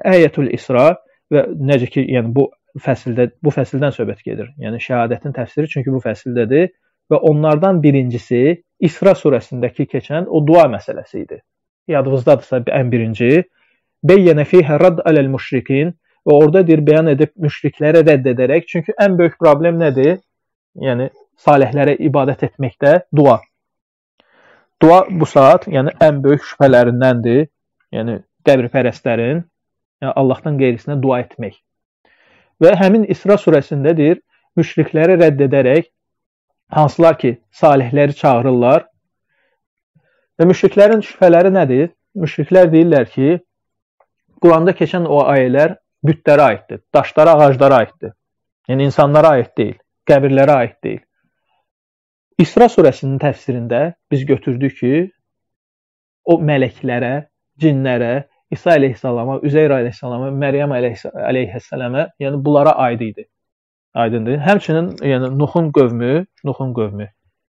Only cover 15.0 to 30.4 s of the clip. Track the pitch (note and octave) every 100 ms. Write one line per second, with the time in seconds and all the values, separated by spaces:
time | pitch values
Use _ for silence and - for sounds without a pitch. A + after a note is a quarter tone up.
15 | F#3+ D#3 C3+ C3 - C3 - C#3 E3 -
16 | _ _ - D3 D3+ F#3 E3+ D#3 D3 D#3
17 | D#3+ C#3 D3+ - D#3 - D3 - D3+ E3
18 | D#3 C#3+ C3 B2 B2+ D#3+ E3+ F3 D#3+ G#3+
19 | G3+ F3+ E3+ - E3 C#3+ E3+ E3+ D#3+ C3
20 | C#3 F#3 _ _ _ _ _ F#3 C3+ A#2+
21 | C3+ _ _ _ - C#3+ B2+ C#3 C#3+ C#3
22 | D#3 C#3+ C3+ C3 C3+ - C3 - C#3+ E3+
23 | - C#3+ C#3 A2 _ _ _ _ _ _
24 | _ _ _ _ _ _ _ - D#3+ F3+
25 | F#3+ F3+ D3+ D3 C3+ F3+ - C#3+ C#3 -
26 | D#3 C#3+ C#3 C#3+ - - C#3 B2 A#2+ A#2+
27 | C3 A#2+ A#2 B2 D3+ _ _ _ _ A2+
28 | A2+ G#2+ - _ - C3+ A#2+ C3+ A#2+ -
29 | C3 A2+ A#2 E3 E3+ _ _ _ _ -
30 | C3+ C#3 C3+ B2+